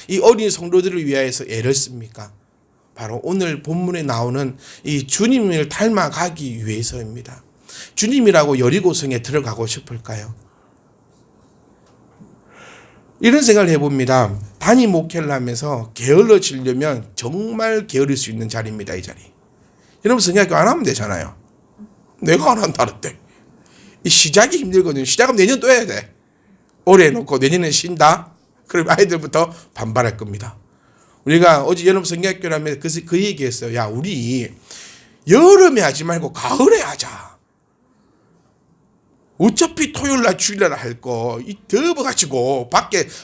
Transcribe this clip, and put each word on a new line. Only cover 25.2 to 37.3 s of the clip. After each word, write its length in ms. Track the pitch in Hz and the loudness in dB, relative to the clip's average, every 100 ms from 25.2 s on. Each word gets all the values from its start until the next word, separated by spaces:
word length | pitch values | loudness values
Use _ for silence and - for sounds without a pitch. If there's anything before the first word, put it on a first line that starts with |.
| 254 226 | 2 4
내년 240 | 190 262 | 2 4
또 100 | 240 | 4
해야 160 | 247 220 | 2 2
돼. 260 | 101 104 _ _ _ _ _ _ _ - | -8 -10 _ _ _ _ _ _ _ 4
올해 240 | 190 156 | 6 6
놓고 260 | 233 135 135 | 2 -4 0
내년에 340 | 139 175 165 | 0 0 -2
쉰다? 640 | - 175 170 151 175 - _ _ _ - | -2 -4 2 4 4 -2 _ _ _ -6
그럼 220 | 175 165 | -2 0
아이들부터 640 | 170 196 170 147 160 170 - - | 2 2 0 -2 -2 -2 -4 -20
반발할 440 | - 110 120 117 107 | -12 -6 -2 -2 -2
겁니다. 400 | 104 101 117 - _ _ _ _ _ _ - | -10 -12 -14 -18 _ _ _ _ _ _ 0
우리가 380 | 165 175 151 | 4 6 4
어제 220 | 139 180 175 | 2 0 2
여름 180 | 190 | 2
성경학교를 520 | 165 170 190 185 175 156 | 0 -4 -4 -4 -6 -6
하면서 240 | 151 143 | -6 -6
그, 260 | 165 160 - | -6 -8 -4
그 160 | 175 | -2
얘기했어요. 540 | 208 151 131 120 117 120 | -2 -4 -6 -6 -6 -4
"야, 100 | 110 | -4
우리 680 | 113 180 151 117 131 117 - - - - - _ _ - | -4 -6 -6 -4 -4 -6 -14 -20 -20 -20 -20 _ _ 4
여름에 540 | 220 349 403 359 254 | 8 10 10 8 6
하지 220 | 156 135 | 0 -2
말고 300 | 165 170 143 | -4 -6 -6
가을에 480 | - - - 277 440 | -6 -4 2 4 4
하자. 560 | 285 - - - - | 0 -8 -10 -12 -20